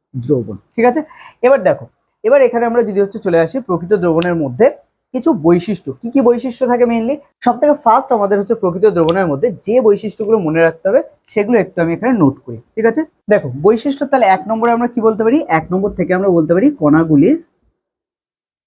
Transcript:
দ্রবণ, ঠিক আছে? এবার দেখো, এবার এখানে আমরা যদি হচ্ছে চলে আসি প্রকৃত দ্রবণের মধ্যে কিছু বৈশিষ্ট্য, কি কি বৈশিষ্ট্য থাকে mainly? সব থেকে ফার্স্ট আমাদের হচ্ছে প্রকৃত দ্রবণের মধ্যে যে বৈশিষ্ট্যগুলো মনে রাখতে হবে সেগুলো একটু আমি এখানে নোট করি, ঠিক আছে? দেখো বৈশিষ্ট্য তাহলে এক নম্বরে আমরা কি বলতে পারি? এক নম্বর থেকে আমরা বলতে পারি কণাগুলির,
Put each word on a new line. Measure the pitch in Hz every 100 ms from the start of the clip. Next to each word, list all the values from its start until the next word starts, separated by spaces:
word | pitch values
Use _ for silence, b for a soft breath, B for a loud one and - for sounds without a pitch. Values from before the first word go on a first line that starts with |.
| _
দ্রবণ, | 127 120 131 107 95 _
ঠিক | - 240
আছে? | 302 302 B B B 247
এবার | 269 180
দেখো, | 139 117 _ _ _ 220
এবার | 277 247
এখানে | 233 233
আমরা | 240 214
যদি | 190
হচ্ছে | 202 226 190
চলে | 165
আসি | 160 262 233
প্রকৃত | 170 175 208
দ্রবণের | 175 160 175 170
মধ্যে | 139 123 247 - _ _ _
কিছু | 254 320 214 160
বৈশিষ্ট্য, | 175 175 214 143 -
কি | 233
কি | 269 240
বৈশিষ্ট্য | 240 254 233 247
থাকে | 247 240
mainly? | 233 233 294 b _
সব | 247 240
থেকে | 294 285
ফার্স্ট | 233 226 - 226
আমাদের | 196 202
হচ্ছে | 202 226
প্রকৃত | 185 175 208 170
দ্রবণের | 156 190 175
মধ্যে | 135 247 160 196
যে | 247 220
বৈশিষ্ট্যগুলো | 202 208 - 208 220 160
মনে | 160 165
রাখতে | 165 190
হবে | 254 - _ _
সেগুলো | 214 208 233
একটু | 175 -
আমি | 165 165
এখানে | 240 226
নোট | 139 -
করি, | - 113 -
ঠিক | - 226
আছে? | 302 320 _ -
দেখো | 202 147 131 185
বৈশিষ্ট্য | 226 285 277 285
তাহলে | 269 202
এক | 190 196
নম্বরে | 220 233 233
আমরা | 240
কি | 240 185
বলতে | 185 220
পারি? | 294 - 160
এক | 160
নম্বর | 185 196 190
থেকে | 165 185
আমরা | 196 170
বলতে | 160 175
পারি | 277 285
কণাগুলির, | 151 156 165 147 185 330 - _ _ _ _ _ _ _ _ _ _ _